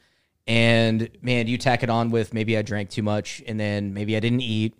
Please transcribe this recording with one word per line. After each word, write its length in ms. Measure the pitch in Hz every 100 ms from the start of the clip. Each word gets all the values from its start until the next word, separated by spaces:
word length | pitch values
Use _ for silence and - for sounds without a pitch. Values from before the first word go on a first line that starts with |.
| _ _ _ _ -
And 640 | 117 117 113 113 110 113 -
man, 240 | 120 120 113
you 120 | 120
tack 240 | 135 120
it 80 | 123
on 200 | 113 117
with 240 | 117 107
maybe 220 | 113 110 110
I 60 |
drank 280 | 104 104 98
too 120 | -
much, 400 | 104 104 95 - -
and 120 | 107
then 360 | 104 104 101
maybe 220 | 98 107 110
I 40 |
didn't 200 | 117 123
eat, 340 | 123 110 110 -